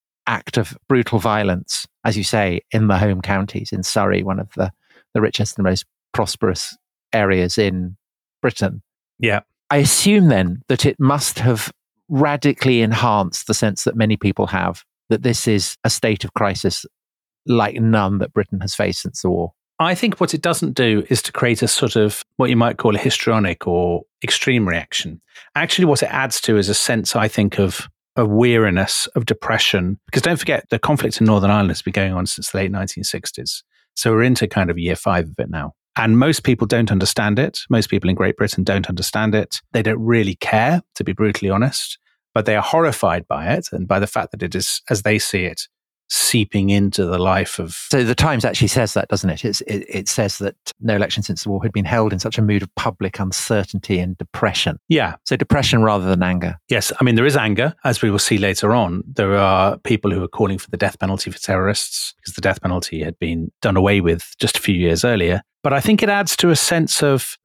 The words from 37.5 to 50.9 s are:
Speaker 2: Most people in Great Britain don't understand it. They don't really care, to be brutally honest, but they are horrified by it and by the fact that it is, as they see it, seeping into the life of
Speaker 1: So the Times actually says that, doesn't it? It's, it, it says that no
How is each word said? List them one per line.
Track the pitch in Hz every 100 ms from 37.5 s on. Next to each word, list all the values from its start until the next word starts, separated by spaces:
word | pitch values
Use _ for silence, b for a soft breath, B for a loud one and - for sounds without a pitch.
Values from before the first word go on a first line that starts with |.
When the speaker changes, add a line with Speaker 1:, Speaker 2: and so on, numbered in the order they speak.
| - -
Speaker 2:
Most | 120 104
people | 101 90
in | 90
Great | 95 -
Britain | 104 -
don't | 95 98 -
understand | 90 95 107 110
it. | 107 95 - -
They | 117
don't | 110 110
really | 113 117 98 90
care, | - 107 120 175 - -
to |
be | 101
brutally | 95 107 98 98
honest, | 98 127 - - - _ _ _
but | - 107
they | 107
are |
horrified | - 160 165 123 98 85 85
by | 69 80
it | 147 170
and | - 92
by | 95
the | 101
fact | - -
that | -
it | 90 90
is, | - - -
as | 104
they | 104 107
see | - 98
it, | 90 - - _ _ _ _
seeping | - - 123 101 104 98
into | 101 101 98 92
the | 90
life | 92 92 92 -
of | 85 - -
Speaker 1:
So | 139
the | 120
Times | 120 156 135
actually | 123 92 104
says | - 113
that, | - -
doesn't | 98 95
it? | 80
It's, | 117 101
it, | - 104 -
it | 98 98
says | - 104 -
that | 101 - - -
no | 117